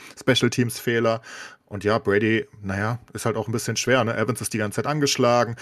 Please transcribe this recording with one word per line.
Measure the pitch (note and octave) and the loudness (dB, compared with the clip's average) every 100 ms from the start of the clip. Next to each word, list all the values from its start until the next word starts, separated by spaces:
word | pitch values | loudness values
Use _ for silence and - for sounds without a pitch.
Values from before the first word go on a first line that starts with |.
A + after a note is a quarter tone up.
| - - | -18 -8
Special-Teams-Fehler | - B2 A#2+ A#2+ A#2 - - A#2 A#2 A2+ - - - - - | 2 4 4 2 -2 -2 -2 0 0 -2 -6 -18 -18 -20 -14
und | G2+ | -4
ja, | G#2 A2 | 0 0
Brady, | - G2+ A2 A2 - - | 2 2 2 0 -2 -10
naja, | G2 G2 G#2+ A#2+ - | -8 -4 -2 -4 -8
ist | - | -4
halt | A#2+ A2 | -2 -2
auch | A2 | -4
ein | |
bisschen | A2+ - A2 | -4 -4 -4
schwer, | - C3 | 2 2
ne? | A2+ A2+ | 2 0
Evans | A2 A#2 | -2 -2
ist | G#2 | -4
die | A2 | -4
ganze | G#2+ A2 | -4 -2
Zeit | A#2+ | -2
angeschlagen, | D3+ C#3 - A#2+ A#2+ A#2 A#2 | 0 0 2 4 4 2 -2